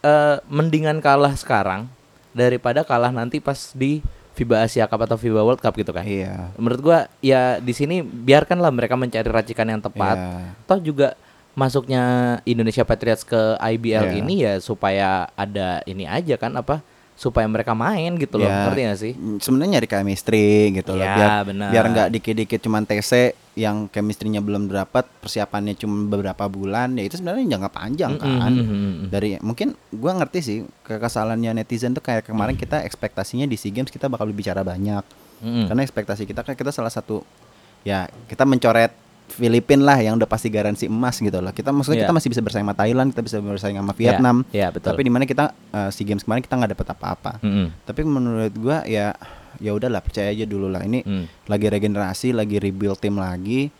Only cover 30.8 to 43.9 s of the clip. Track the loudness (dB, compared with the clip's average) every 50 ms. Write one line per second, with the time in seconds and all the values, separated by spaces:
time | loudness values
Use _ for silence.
30.8 | _ -10 -6 -4 -4 -4 -2 -2 -2 -2 -2 -2 -2 -2 -2 -4 -4 -4 -4 -4
31.8 | -2 -2 -2 -2 -2 -2 -2 -2 -2 -2 -2 -2 0 -2 -2 -4 -4 -4 -4 -4
32.8 | -4 -6 -8 -8 -8 -6 _ -6 -8 -4 -4 -4 -2 -2 -4 -4 -4 -6 -4 -4
33.8 | -6 -6 -6 -6 -4 -4 -2 -2 -4 -4 -4 -4 -4 -4 -2 -2 -2 -2 -2 -2
34.8 | -2 -2 -2 -4 -6 _ -20 -20 -20 -20 -20 -10 -8 -4 -2 0 0 0 0 0
35.8 | -2 -2 -4 -6 -4 -4 -6 -6 -6 -8 -8 -8 -8 -8 -8 -6 -6 -6 -4 -4
36.8 | -6 -4 -6 -8 -8 -6 -8 -8 -8 _ _ _ -20 -20 _ _ _ _ _ _
37.8 | _ -4 -2 -2 -4 -6 -12 -20 -16 -16 0 2 4 4 4 4 4 4 6 6
38.8 | 4 4 2 -8 _ _ _ _ _ -20 -6 0 2 4 4 4 4 4 4 6
39.8 | 8 6 6 6 4 2 2 2 2 0 0 -2 -2 -2 0 0 0 0 -2 -2
40.8 | -4 -2 -2 0 0 -2 -2 0 -2 -2 -2 -2 -4 -4 -6 -6 -4 0 0 0
41.8 | 2 2 2 2 2 2 2 2 2 0 -2 0 -2 -2 -2 -2 -2 -2 0 0
42.8 | 2 2 4 4 2 2 0 -2 -6 -4 -4 -4 -4 -4 -6 -4 -4 -4 -4 -2
43.8 | -4 -4